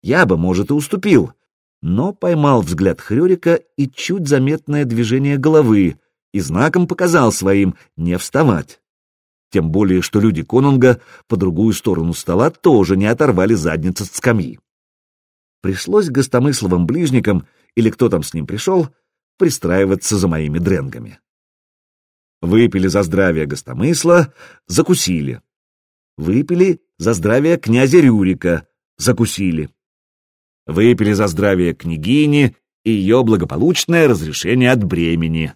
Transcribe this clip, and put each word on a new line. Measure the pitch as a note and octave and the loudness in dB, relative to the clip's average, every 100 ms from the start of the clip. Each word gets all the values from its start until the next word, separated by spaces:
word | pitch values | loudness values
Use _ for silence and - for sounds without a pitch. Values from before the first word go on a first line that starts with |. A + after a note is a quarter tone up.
Я | D#2+ D#3 C#3+ | 0 0 2
бы, | E2+ | 2
может, | F2+ F2+ G2+ | 0 -2 0
и | |
уступил, | C#3+ C#3+ G3 G3+ D3 D#2 _ _ _ _ _ | -2 -2 -4 2 2 2 _ _ _ _ _
но | D#2+ F#2+ F3 | -4 -2 -2
поймал | G3 F3+ E3 D3 B2+ | -4 -2 0 2 2
взгляд | D#2+ E2+ F#2+ D#2+ | 0 -2 -2 -2
Хрерика | - A2+ F3+ F3 E3 E3+ _ - | -4 0 0 0 0 -2 _ -6
и | C#3 | -6
чуть | - - F#3+ D3 | -6 -8 -6 0
заметное | C#3 C3 D#3 - D3 C#3 | 0 0 -2 -4 -4 -2
движение | A#2 A2+ B2+ C#3 C#3+ | -2 0 0 0 0
головы | C#3+ D#3 B2+ G#2+ F#2 C#2+ _ _ _ | 2 4 4 4 2 -2 _ _ _
и | G2+ | -8
знаком | D2 E2 D3 F3 F3 | -4 -2 0 0 -2
показал | F3 F#3 E3+ A#2+ | -2 0 2 2
своим | - F#2+ G2+ F#2+ - _ - | 0 0 2 0 -4 _ -8
«не | E2+ F2+ | -4 -4
вставать». | - C3 D3+ F2 C#2 - _ _ _ _ _ _ _ | -4 0 0 0 -6 -18 _ _ _ _ _ _ _
Тем | G2+ D#2+ | -4 -2
более, | F2 G2+ F#2 | 0 2 0
что | F2 G#2 | 0 0
люди | A2 E2 | 2 0
конунга | D2+ A#2+ C#3 C3+ B2+ A#2+ _ - _ | -2 0 2 4 4 2 _ -20 _
по | G#2 | -2
другую | F#2+ E2 A2 | -2 0 0
сторону | F#2+ - F2 E2 | 0 -2 -2 -2
стола | D#2+ - F2 C#3 | -6 -2 0 0
тоже | - F3 B2 F2+ F#2+ | 0 2 4 4 2
не | G#2 | 0
оторвали | A#2+ D3 F#2 F#2+ | 0 0 2 2
задниц | A2 D#2+ D#2+ E2 F2+ | 0 0 -2 -4 -6
от | G2 | -10
скамьи. | - B2+ A2+ C#2+ A1+ _ _ _ _ _ _ _ _ _ _ | -4 -2 -2 -4 -10 _ _ _ _ _ _ _ _ _ _
Пришлось | F#2 F#2+ - G3+ F3+ | -6 -6 0 0 0
гостомысловым | B2+ C3 B2 C3+ C3 G2 F2+ E2+ | -2 0 0 0 -2 0 0 0
ближникам, | C#3+ E3 B2+ G#2 F#2 - _ _ - | -2 0 0 0 -2 -4 _ _ 0
или | A2+ | 0
кто | - A#2+ | 2 0
там | F2+ | 0
с | D2+ | -4
ним | D#2+ C#2+ | -8 -8
пришел, | G#2+ - F#3 D3+ _ _ _ _ _ | -6 -2 -2 -2 _ _ _ _ _
пристраиваться | F3+ - F2 F#2 G2 F#2+ - G#2 | -2 -2 -2 0 0 0 -2 -2
за | F#2 | 0
моими | D#2+ D2+ D#2 | -2 -4 -4
дрэнгами. | F2 F#2 C#2 B1 A1 - _ _ _ _ _ _ _ _ _ _ _ _ | -2 -2 -4 -12 -18 -20 _ _ _ _ _ _ _ _ _ _ _ _
Выпили | E2+ G#2+ A#2 F#2 F#2 | 0 2 4 2 -2
за | G2+ | 0
здравие | F2+ F#2+ F#2+ D#2+ D2+ | 0 0 0 0 -4
гостомысла, | C#2 - B1 B2 E3+ E3 F3 C#3+ _ - _ _ | -8 -12 -4 -2 0 2 2 2 _ -20 _ _
закусили. | F2 E3+ F3+ - F2 C#2 A#1 _ _ _ _ _ _ _ - | -2 0 0 0 -4 -4 -10 _ _ _ _ _ _ _ -8
Выпили | D#2 A2+ C#3+ F3 F#3+ E3+ _ _ | -2 -2 0 -2 -2 -4 _ _
за | E2+ | -4
здравие | A2 G2+ A#2+ D3+ E3+ | -2 0 0 0 -2
князя | - A#2 C3 E3+ | 0 0 4 4
Рюрика, | C#3+ G#2+ F#2+ F2 F2+ E2 - _ _ _ | 4 4 0 -2 -2 -4 -6 _ _ _
закусили. | A2+ B2 A2+ - F#2+ D#2+ D2 _ _ _ _ _ _ _ _ _ - | -2 0 -2 -2 -4 -4 -8 _ _ _ _ _ _ _ _ _ -8
Выпили | D#2+ A2+ A#2+ G#2 | 2 2 4 2
за | G2+ G#2 | 0 0
здравие | E2 G2+ F#2+ F2 | 0 0 0 0
княгини | - E2+ D#2+ D#2+ C#3 D3+ D3 C3 - _ _ | -4 -8 -6 -2 0 2 2 2 -2 _ _
и | - | -2
ее | G#2+ F#2+ A#2+ | -2 2 2
благополучное | A#2 G#2+ D#2 D2 C#3+ F3+ - E3+ D#3 | 4 0 0 -2 0 0 0 2 4
разрешение | G2+ D#2 D2 - B2+ B2 | 2 -2 -8 -2 0 2
от | B2+ | 2
бремени. | G2+ E2+ E2 E2 E2 D#2+ D#2+ | 0 -2 0 0 -2 -2 -6